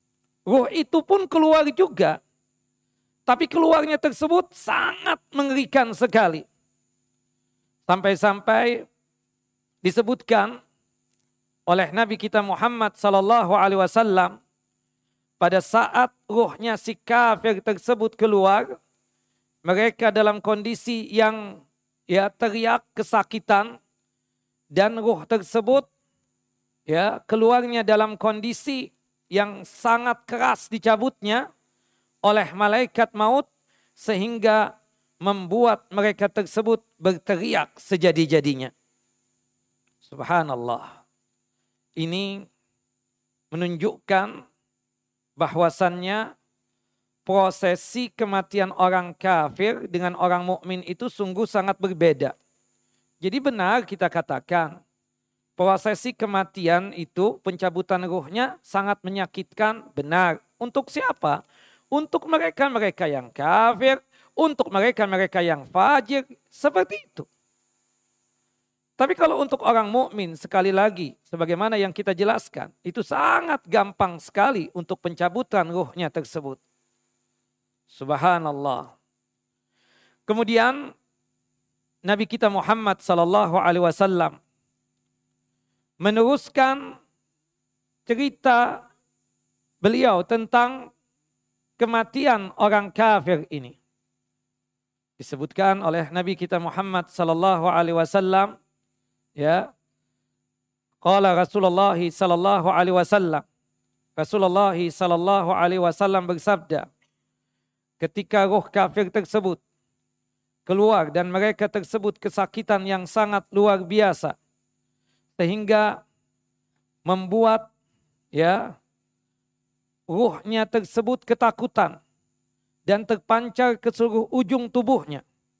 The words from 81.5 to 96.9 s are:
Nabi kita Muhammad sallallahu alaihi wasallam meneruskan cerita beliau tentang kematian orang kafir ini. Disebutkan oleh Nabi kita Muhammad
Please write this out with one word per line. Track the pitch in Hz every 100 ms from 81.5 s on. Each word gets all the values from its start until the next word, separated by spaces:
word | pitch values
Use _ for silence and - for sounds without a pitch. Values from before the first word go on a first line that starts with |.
| _ _ _ _ _
Nabi | 185 208 214
kita | 220 214
Muhammad | 196 180 226 214 185 -
sallallahu | 175 170 208 190 180
alaihi | 175 175 170
wasallam | - 196 180 156 - _ _ _ _ _ _ _ _ _ _ _ _ _ _ _ _
meneruskan | 190 220 233 285 - - 262 277 269 - _ _ _ _ _ _ _ _ _ _
cerita | - 226 285 - 269 240 240 - - _ _ _ _ _ _ _ _ _
beliau | 196 240 254 185 175
tentang | 226 220 240 247 262 - _ _ _ _ _ _ _ _ -
kematian | 226 233 220 269 277 220 190 -
orang | 208 208 202
kafir | - 220 202 147 160 156
ini. | 147 123 - _ _ _ _ _ _ _ _ _ _ _ _ _
Disebutkan | _ - 135 147 - 196 196 165
oleh | 165 156
Nabi | 180 180
kita | 190 175 175
Muhammad | 165 180 196